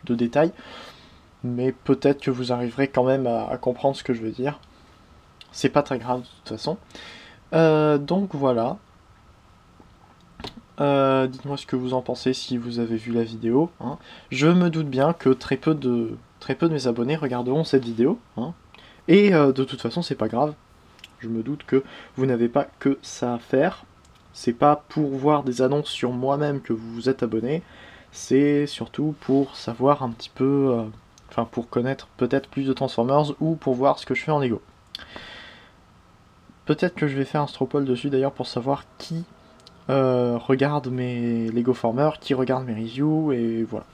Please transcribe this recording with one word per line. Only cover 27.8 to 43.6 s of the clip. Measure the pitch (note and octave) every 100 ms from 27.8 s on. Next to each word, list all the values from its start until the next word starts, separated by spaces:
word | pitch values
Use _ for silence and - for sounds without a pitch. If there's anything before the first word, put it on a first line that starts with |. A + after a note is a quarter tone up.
| - - -
C'est | - - C3+ C#3+ C#3+ D3
surtout | - A2+ - D3+ D3
pour | - C#3 C3+ -
savoir | - A#2 C3 C#3+
un | C3
petit | A2+ -
peu, | - C3 C#3 C3+
euh, | A#2+ A2 G#2+ _ _ -
enfin, | - A#2
pour | - A#2
connaître | B2 B2 C3+ - -
peut-être | B2 C3+ -
plus | - C3+
de |
Transformers | B2+ C3+ - A#2+ C#3+ D3 -
ou | D#3 D#3+
pour | -
voir | B2 C#3 C#3+
ce | -
que |
je | B2+
fais | -
en | D3
Lego. | C3 A2 - _ _ - - - - - - - - _ _ _ _ _ _ _ - _
Peut-être | - D3+ F3+
que | - D3+
je | C3+
vais |
faire | C3+ D3+
un | C#3+
Stropole | - C3 D3
dessus | C#3 B2 C#3+
d'ailleurs | C3+ C3+
pour | - B2
savoir | B2 B2 C#3 - -
qui, | - E3 F3 - - - - - -
euh, | C3+ C3 B2 B2 A#2+
regarde | - C3+ C#3 D3 C3
mes | B2+ B2 A#2+ A#2+ A#2 A2+
Lego | A#2 A#2+
Formers, | B2 A#2 A#2+ D3+ D3+
qui | -
regarde | B2+ B2+ C3
mes | B2+
reviews, | A2 A2+ B2 D3+ D#3 D#3
et | B2 A#2 A2+